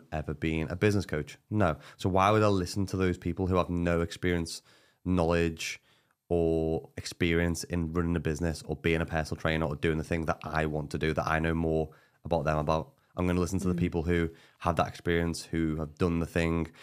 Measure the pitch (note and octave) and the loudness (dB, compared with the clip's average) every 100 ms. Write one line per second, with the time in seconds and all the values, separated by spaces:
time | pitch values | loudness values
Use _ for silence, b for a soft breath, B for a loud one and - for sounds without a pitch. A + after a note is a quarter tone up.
0 | - D#2 D2+ D#2 D#2+ D#2+ D#2 F2+ G#2+ G2+ | -6 -8 -6 -4 -2 0 -2 2 2 2
1 | F2 D2+ D2+ - - G#2+ F2+ D2+ B B | 0 -4 -6 -12 -6 0 2 0 B B
2 | G2 F#2 G2 G#2+ G#2+ G2 F2 - F#2+ F#2+ | 0 4 6 6 6 4 0 -2 -2 0
3 | F#2 F2 F2 E2+ F#2 F#2 E2+ F2 E2+ E2+ | 0 0 -4 -2 0 2 2 0 2 2
4 | E2+ - F#2 F2 E2 - b b b b | 0 -2 0 0 -2 -8 b b b b
5 | F#2 F2+ E2 E2+ E2+ E2 - - b b | 0 2 4 4 2 -2 -8 -10 b b
6 | b b - F2 E2 E2 D#2+ D#2+ - - | b b -2 0 2 2 0 -2 -6 -12
7 | - - F2 E2 E2+ E2 - F2 D#2+ E2 | -10 -2 2 4 2 -2 -4 -4 -2 0
8 | E2+ E2+ D2+ D2+ E2+ D#2 - D#2 E2+ E2 | 0 0 -2 -2 -2 -4 -6 -4 0 0
9 | E2+ D#2+ D#2 - D#2+ D#2+ D#2+ D2 E2 D#2 | 0 -2 -4 -4 -2 0 -2 -2 0 0
10 | - E2+ D#2+ E2 - D#2 D#2 D2+ D2 D#2+ | -2 -4 -2 -4 -4 -2 -2 -2 -6 -4
11 | D#2 D2+ - D#2+ E2 E2 E2 D#2 D#2 b | -2 -2 0 0 0 0 0 0 -2 b
12 | b b - E2+ D2+ D2+ D2+ D#2+ C#2 _ | b b -2 0 2 0 2 0 -2 _
13 | b - F2+ F2 E2+ F#2 F#2 F2 E2+ E2+ | b -2 0 2 0 0 0 0 0 -2
14 | E2 F2 E2 B B B F2 E2+ E2 - | 0 2 0 B B B -2 0 0 -2
15 | - E2+ E2+ D#2+ - E2 D#2+ D#2 D2+ - | -2 0 0 -4 -4 -2 -2 -2 -6 -2
16 | F2+ E2+ D#2+ F2 E2 E2 D#2+ B | 0 0 0 0 2 0 -2 B